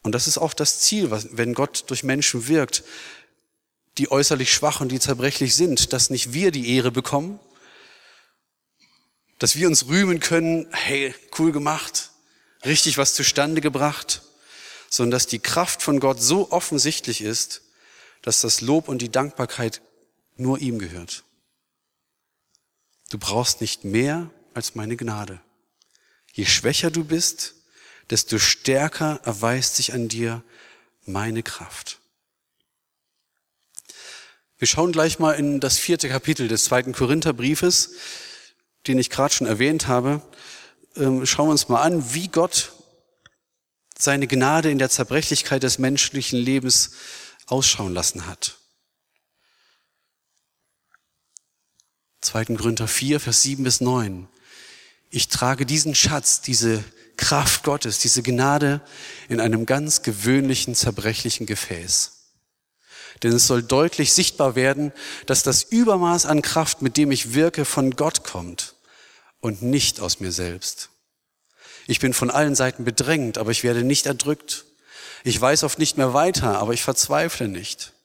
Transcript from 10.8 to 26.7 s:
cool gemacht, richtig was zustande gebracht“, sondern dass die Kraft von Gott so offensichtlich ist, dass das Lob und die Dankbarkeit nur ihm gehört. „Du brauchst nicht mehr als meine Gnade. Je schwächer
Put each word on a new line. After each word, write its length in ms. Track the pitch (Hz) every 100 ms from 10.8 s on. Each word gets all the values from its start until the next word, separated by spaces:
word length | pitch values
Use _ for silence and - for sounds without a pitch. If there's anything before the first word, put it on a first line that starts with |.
| - 139 135 - _ -
cool 140 | 160
gemacht, 600 | 147 147 156 - - - _ _ _ _ _
richtig 340 | 131 151 156 139
was 160 | 135
zustande 460 | - 135 - 147 160
gebracht“, 640 | 147 135 147 143 - - - _ _ - - - -
sondern 220 | - 120
dass 160 | 123 -
die 120 | 113
Kraft 420 | - 165 180 -
von 180 | - 143
Gott 220 | 135 123
so 300 | 117 185 185
offensichtlich 680 | 175 - 151 143 - - 113
ist, 420 | 107 113 - - _ _ _ - - _
dass 180 | - -
das 220 | 117 -
Lob 260 | 117 156 156
und 140 | 127
die 100 | 117
Dankbarkeit 680 | 131 143 - 123 - 117 - _ _ _ _ _ -
nur 220 | 127 135
ihm 200 | 131 117
gehört. 460 | 92 85 85 - _ _ _ _ _ _ _ _ _ _ _ _ _ _ _ _ _ _ -
„Du 80 | 107
brauchst 420 | - 107 123 -
nicht 240 | 110 -
mehr 460 | 98 110 139 160 165 _ _
als 220 | 120 -
meine 200 | 113 107
Gnade. 460 | 117 117 107 98 92 _ _ _ _ _ _ _ _ _
Je 140 | -
schwächer 440 | 98 - 123